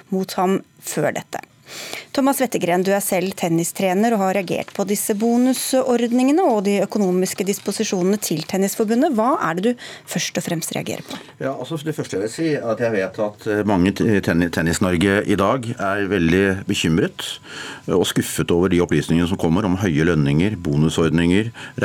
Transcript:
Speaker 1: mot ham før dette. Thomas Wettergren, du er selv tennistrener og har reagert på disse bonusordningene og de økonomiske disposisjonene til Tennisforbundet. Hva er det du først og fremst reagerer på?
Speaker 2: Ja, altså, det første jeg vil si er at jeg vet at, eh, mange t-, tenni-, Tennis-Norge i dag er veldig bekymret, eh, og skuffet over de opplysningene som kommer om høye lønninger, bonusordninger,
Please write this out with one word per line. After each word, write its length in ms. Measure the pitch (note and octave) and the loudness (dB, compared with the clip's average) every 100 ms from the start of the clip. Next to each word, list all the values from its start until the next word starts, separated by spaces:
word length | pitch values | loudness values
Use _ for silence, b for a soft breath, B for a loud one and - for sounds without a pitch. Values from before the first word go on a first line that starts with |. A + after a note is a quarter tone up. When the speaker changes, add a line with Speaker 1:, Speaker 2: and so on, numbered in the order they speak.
| - | -6
Speaker 1:
mot 320 | F#3+ F#3+ - | -4 -4 -2
ham 220 | F#3 F#3+ - _ | 0 0 -4 _
før 320 | - - D3 - | -8 -2 -2 -2
dette. 240 | - - - _ B B B B B - | -8 -12 -14 _ B B B B B 0
Thomas 220 | C4+ C4+ | 0 2
Wettergren, 400 | E3 - F#3 F3 | 0 -2 0 0
du 80 | F#3 | 2
er 140 | G3 G3 | 0 0
selv 300 | F#3+ F3+ F#3+ | 0 -2 -2
tennistrener 760 | F3+ E3 E3+ - F#3+ F#3 A3+ A3+ | 0 0 0 -2 0 2 2 2
og 80 | |
har 100 | F#3+ F#3+ | 0 0
reagert 320 | F3 - - | -2 -4 -6
på 80 | - G3 | -6 -2
disse 240 | G3+ - | -2 -2
bonusordningene 1300 | G#3 A3+ A#3 B3 B3+ - C4 B3 A#3+ A#3 A#3+ C4 D4+ | -2 2 2 2 0 0 0 2 2 2 2 2 4
og 220 | F#4 A3 G3 | 4 2 2
de 140 | G3+ | 0
økonomiske 640 | G3 A3+ G3 F3+ F3+ - F#3+ | 0 0 0 2 0 -2 -4
disposisjonene 720 | G3+ - G3+ G#3+ G3 F3+ G#3 - | -4 -4 -4 -2 0 0 0 -2
til 160 | D#3+ D#3+ | -6 -4
Tennisforbundet. 640 | F#3+ G3 - A3 A#3 D#4+ | -2 -2 0 0 2 2
Hva 220 | A#3 A3+ D#4 - | 2 0 0 -2
er 140 | E3 | -2
det 40 | G#3 | -2
du 160 | A#3+ B B - | -2 B B -10
først 300 | - - - | -6 -6 -6
og 20 | - | -4
fremst 260 | E3 - | -6 -6
reagerer 320 | - - - - | -6 -6 -8 -10
på? 140 | B3+ - - | -16 -16 -8
Speaker 2:
Ja, 140 | C3+ | -8
altså, 240 | C3+ - D#3+ D3+ | -6 -8 -6 -6
det 80 | |
første 240 | D3+ C3 F#2+ | -6 -6 -4
jeg 60 | |
vil 80 | G#2+ | -4
si 140 | - D#3+ C#3+ | -2 -2 -2
er 100 | A#2 | -2
at 80 | A2 | -2
jeg 140 | A#2 G#2+ | 0 0
vet 240 | F#2+ - | -2 -2
at, 240 | G#2 G2+ - | -4 -4 -2
eh, 80 | G#2 G2+ | 0 2
mange 240 | G2+ F2+ | 4 4
t-, 240 | G2 - G2+ F#2+ | 2 2 2 2
tenni-, 240 | E2+ F2 | 2 2
Tennis-Norge 680 | D#2+ E2 E2 F#2+ F2 G2 G2 - | 0 0 0 2 2 4 2 2
i 80 | F#2+ | 2
dag 320 | G2 C3 A2+ A#2+ | 2 0 -4 -4
er 340 | G2 G2+ G2+ | -4 -2 0
veldig 320 | G2 E2 F2+ G2 F#2+ F#2+ | 2 4 4 4 2 -2
bekymret, 560 | G2+ F#2 D#2+ E3 - - - B B B B - | -2 2 2 0 -2 -10 -12 B B B B -2
eh, 80 | |
og 140 | F2+ F#2 | 2 2
skuffet 400 | - - - D#2 F2 | 0 -2 -2 0 2
over 160 | F#2 | 4
de 80 | F2+ | 4
opplysningene 480 | F2 D2+ C#2 E2 E2+ | 2 2 2 2 2
som 80 | F#2 | 0
kommer 320 | F2 E2 G#2+ | 2 2 2
om 80 | F#2 | 0
høye 320 | G2 C#2+ E2 | 0 2 2
lønninger, 480 | F2 C#3+ C#2+ F#2+ G#2 E2+ | 2 2 2 0 -2 -2
bonusordninger, 880 | D2 D#2 D#2 E2 D#2 E2+ F#2 A2+ A#2 B - | 2 2 2 2 2 4 2 0 -6 B -4